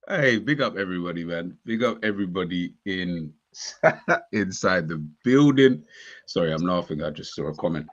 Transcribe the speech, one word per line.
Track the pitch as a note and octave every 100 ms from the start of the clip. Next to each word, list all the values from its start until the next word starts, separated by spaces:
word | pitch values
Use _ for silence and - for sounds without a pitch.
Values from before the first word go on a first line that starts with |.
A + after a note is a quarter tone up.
| -
Hey, | F#3+ C#3 A2+
big | G2+ C3+
up | B2 F#2+
everybody, | G2 F2+ F2 E2+
man. | E2 E2+ F2 -
Big | - A2+
up | A#2+ A2
everybody | A2 G2 G2 F2+ F2 F2+ F2 -
in, | - F#2 F2+ E2+ D2+ - _ - - -
<laughs> | D#3+ - - F3 -
inside | G#2+ F#2+ F#2+ G#2 F#2 D#2+
the | D#2+ D2+ -
building. | A#2+ C3 D3 C3+ C3+ B2+ - - - - -
Sorry, | - E2
I'm | D#2+
laughing. | F2 F2+ E2+ D#2
I | D#2
just | D2+ D#2+
saw | - D2
a |
comment. | D2+ F2+ E2 D2+